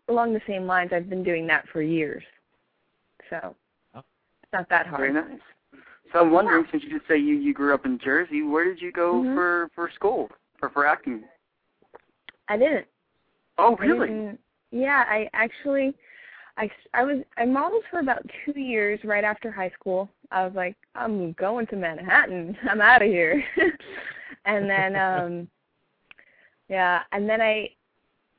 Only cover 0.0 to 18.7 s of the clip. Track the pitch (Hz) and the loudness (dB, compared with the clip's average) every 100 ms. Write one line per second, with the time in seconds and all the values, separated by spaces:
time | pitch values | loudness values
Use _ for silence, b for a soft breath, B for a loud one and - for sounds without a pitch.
0 | - 233 233 220 - 190 185 185 180 175 | -2 0 0 -2 -4 -6 0 0 0 -2
1 | 180 185 180 165 165 151 - 165 156 165 | -2 -4 -2 -2 2 0 0 -4 0 0
2 | 147 - - _ _ _ _ _ _ _ | -2 -6 -14 _ _ _ _ _ _ _
3 | _ - - 165 92 - _ _ _ - | _ -20 -14 -12 -12 -16 _ _ _ -20
4 | - _ _ _ _ 185 180 170 175 143 | -20 _ _ _ _ -8 0 0 0 -2
5 | 135 147 165 - - _ _ B B B | 0 0 -4 -10 -20 _ _ B B B
6 | _ 170 170 170 214 165 160 156 147 151 | _ 4 6 6 4 2 2 -4 -6 -8
7 | - 156 147 147 143 139 143 139 131 123 | 0 2 4 2 0 0 2 2 0 -4
8 | 135 151 175 151 151 151 180 175 180 175 | 0 0 0 -2 0 0 0 -2 -6 -2
9 | 170 180 254 262 180 175 165 - 170 - | 0 2 0 0 0 0 -2 -6 -8 -2
10 | 196 233 - - _ _ 135 143 143 156 | -2 0 -4 -12 _ _ -4 2 2 2
11 | 135 110 - _ _ _ _ _ _ - | -4 -10 -12 _ _ _ _ _ _ -20
12 | _ _ - - - 208 294 240 - _ | _ _ -20 -16 -4 2 2 2 -4 _
13 | _ _ _ _ _ - 220 196 226 - | _ _ _ _ _ 4 4 4 2 2
14 | 220 214 214 214 _ _ _ 233 269 277 | 0 -4 -8 -12 _ _ _ -4 2 2
15 | 226 214 214 - 233 - 285 277 269 - | 2 0 -2 -2 -4 -4 -2 0 0 -4
16 | B B B B B - 214 - _ 233 | B B B B B -8 -8 -8 _ -2
17 | 269 269 - - 240 269 330 440 - 349 | 0 -2 -4 -2 0 0 0 -2 -2 -2
18 | 269 233 - - 294 285 262 | -2 -2 -6 -10 -8 -6 -4